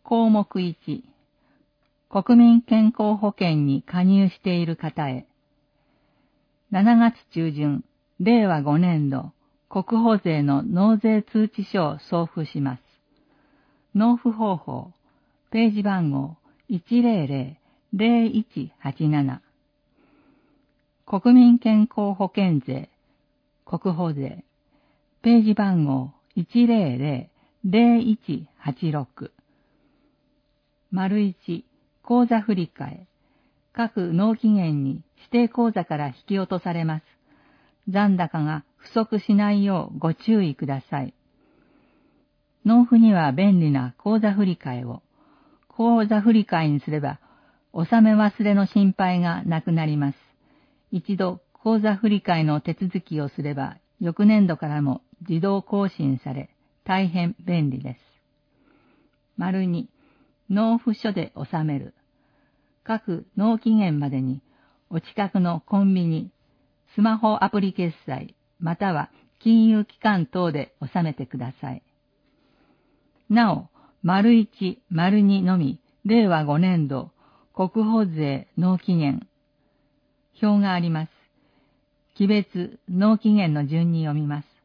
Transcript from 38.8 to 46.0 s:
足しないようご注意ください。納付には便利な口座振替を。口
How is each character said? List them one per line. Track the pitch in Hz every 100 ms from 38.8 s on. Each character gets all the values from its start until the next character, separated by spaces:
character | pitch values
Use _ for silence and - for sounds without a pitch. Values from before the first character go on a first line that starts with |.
| -
足 | 233 220 214
し | - 202
な | 208
い | 208 202
よ | 180 -
う | 156
ご | 160
注 | 160 - 220
意 | 170 135
く | 139
だ | 135 -
さ | 147
い。 | 131 _ _ _ _ _ _ _ _ _ _ _ _ _ _ _
納 | 220 233 240
付 | 233
に | 226
は | 185 151
便 | 131 202 185
利 | 156
な | 139 127 -
口 | 202 220
座 | 214
振 | 202
替 | 196 170 139 123 120
を。 | 120 _ _ _ _ _ _ _
口 | - 233 233